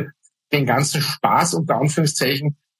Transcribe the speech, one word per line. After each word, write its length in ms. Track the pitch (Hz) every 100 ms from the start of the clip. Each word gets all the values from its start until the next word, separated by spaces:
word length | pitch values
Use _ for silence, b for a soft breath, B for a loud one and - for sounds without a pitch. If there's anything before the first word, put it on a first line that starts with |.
| - - _ _ -
den 160 | 147 123
ganzen 360 | 123 147 151
Spaß, 520 | - - - 120 170
unter 220 | 170 - 117
Anführungszeichen, 800 | 147 170 151 - 135 139 147 - _